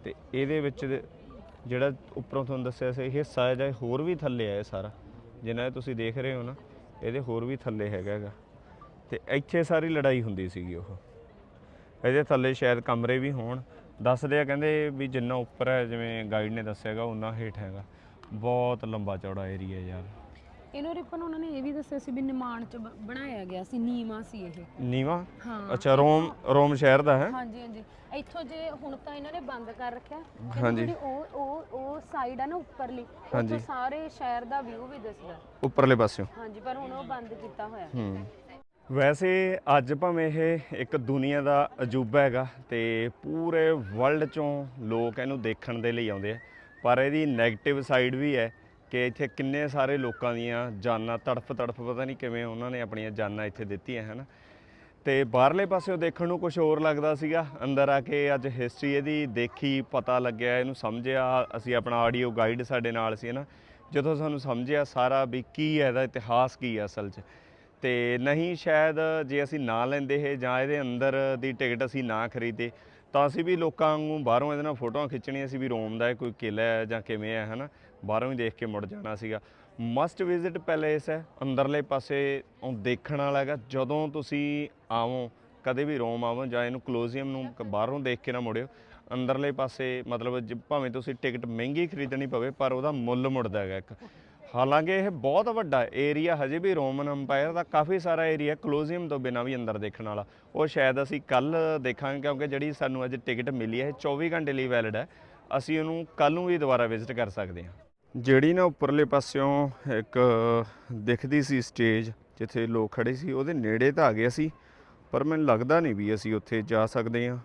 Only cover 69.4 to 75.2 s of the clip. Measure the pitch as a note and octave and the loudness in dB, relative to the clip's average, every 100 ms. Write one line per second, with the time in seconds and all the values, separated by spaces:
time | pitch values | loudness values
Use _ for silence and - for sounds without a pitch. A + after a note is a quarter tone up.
69.4 | C#3 D3+ B2+ A2+ B2 C#3+ C3+ C#3+ D3 C#3+ | 0 -2 0 2 2 0 0 0 0 0
70.4 | B2 B2+ C3+ D3 C3 A#2+ C3+ C3+ C3+ C3 | 0 0 2 0 -2 0 2 2 2 0
71.4 | C3 B2 C3 A#2+ B2+ C3+ B2 A2 A#2 B2 | -2 0 0 0 0 -2 -2 -2 -2 -2
72.4 | A#2 A2 A#2+ - - - _ C#3+ C#3+ C3+ | -4 -2 -6 -6 -20 -20 _ 2 4 2
73.4 | E3+ F3+ E3 - D#3+ D3+ D3+ D#3 B2+ A#2 | 0 2 2 2 2 2 0 -2 4 4
74.4 | C#3+ D3 D3+ C3+ A#2+ B2 C#3+ C3 | 4 -2 -2 -2 -2 -2 -2 -4